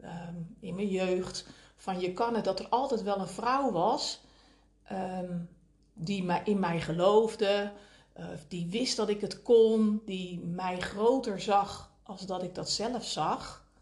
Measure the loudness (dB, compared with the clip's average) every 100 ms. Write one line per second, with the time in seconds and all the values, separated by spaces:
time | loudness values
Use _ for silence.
0 | -10 -10 -10 -10 -12 -12 -10 -4 -2 0
1 | 0 0 -2 -8 -12 -18 -20 _ -6 -4
2 | -4 0 0 0 0 -2 0 0 2 -2
3 | 0 -2 -4 -4 0 2 2 2 2 2
4 | -2 -8 -14 -20 _ _ _ _ -10 -6
5 | -6 -6 -6 -6 -8 -14 _ _ _ -10
6 | -4 -2 0 0 2 2 2 0 -2 2
7 | 6 6 4 2 2 2 0 -8 -18 -20
8 | _ -14 -12 -12 -8 -6 -4 -2 -2 0
9 | -2 -2 -4 -6 6 8 8 6 4 2
10 | -2 -6 -6 -6 -6 -4 -4 -2 -4 2
11 | 4 4 2 -4 2 4 2 -4 -16 _
12 | -16 -12 -6 -6 -6 -6 -4 -2 -2 -4
13 | -6 -2 -2 -2 -6 -16 -20 _